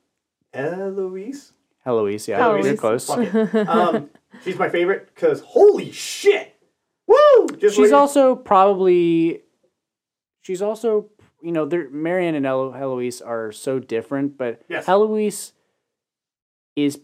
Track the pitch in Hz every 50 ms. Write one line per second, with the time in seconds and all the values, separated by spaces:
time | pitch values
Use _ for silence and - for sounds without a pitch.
0 | _ _ _ _ _ _ _ _ _ _ - 123 135 160 175 185 196 196 190 196
1 | 185 185 185 190 190 226 277 285 - _ _ _ _ _ _ _ _ 131 123 113
2 | 107 101 101 104 - - 104 98 247 233 214 202 - - - - - 110 110 127
3 | - - - 247 240 185 180 220 220 202 - 220 214 180 170 - 180 175 156 147
4 | 143 - _ _ _ _ - - - 180 185 - 185 156 - 175 175 180 196 190
5 | - _ _ - 175 160 139 - - - - - 392 415 381 - - - - -
6 | - - - - - 392 403 - - - _ _ _ _ _ _ _ _ _ _
7 | _ - 415 539 587 587 554 466 359 - - - - 208 202 208 262 - 277 285
8 | 285 285 285 285 269 262 254 254 - - 208 190 190 202 202 185 190 185 180 175
9 | 175 170 165 165 165 170 156 - - _ _ _ _ _ _ _ _ _ _ _
10 | _ _ _ _ _ _ _ _ _ - 185 175 202 208 220 208 240 233 214 214
11 | 208 208 _ _ _ _ _ _ - 170 170 160 151 143 160 175 160 127 135 147
12 | 156 165 180 185 180 170 160 147 135 135 131 131 131 135 123 127 139 135 131 123
13 | 123 123 120 - - - 117 117 113 110 107 - - 143 131 131 123 - 117 113
14 | 110 - 143 139 139 139 139 - 127 120 113 - _ - 170 156 - - 185 202
15 | 214 220 214 214 214 208 196 - - - _ _ _ _ _ _ _ _ _ _
16 | _ _ _ _ _ _ _ _ _ _ _ _ _ _ _ 151 147 143 139 143